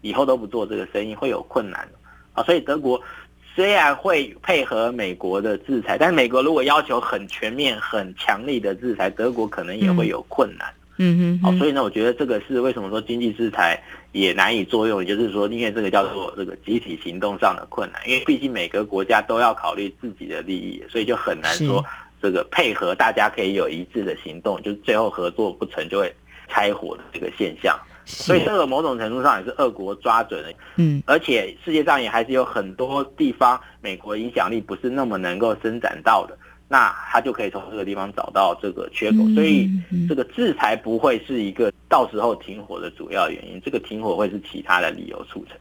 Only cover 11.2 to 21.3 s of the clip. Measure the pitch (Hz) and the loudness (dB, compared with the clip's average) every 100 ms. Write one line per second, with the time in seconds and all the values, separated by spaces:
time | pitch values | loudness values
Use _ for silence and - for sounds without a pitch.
11.2 | 175 175 185 185 151 139 107 104 117 123 | 4 2 2 4 2 2 0 2 0 2
12.2 | 135 107 - 127 131 120 98 110 110 120 | 0 -2 0 0 0 -2 -4 -6 -4 -2
13.2 | 117 104 113 98 87 85 - - - 98 | -2 0 -2 2 0 0 -6 -20 -8 0
14.2 | 95 90 95 113 92 113 113 101 90 104 | 2 4 2 2 2 2 2 2 0 0
15.2 | 117 101 104 117 113 107 98 101 98 98 | 0 0 0 0 -2 0 2 2 2 -4
16.2 | 95 - 92 - - 117 104 80 87 87 | -8 -6 -8 -8 -2 -2 -2 -10 -8 -4
17.2 | 101 95 101 87 - - 92 - 117 131 | -4 0 0 0 -8 -8 -6 -8 -2 0
18.2 | 156 135 135 110 85 98 104 98 95 110 | 2 0 0 -4 -2 -2 0 -2 2 2
19.2 | 104 113 117 110 85 90 101 - 120 95 | 2 2 4 2 -4 -4 -6 -8 -12 -12
20.2 | 85 80 85 92 92 87 - 113 110 120 | -10 -8 -6 -6 -6 -12 -6 -2 0 0
21.2 | - | -2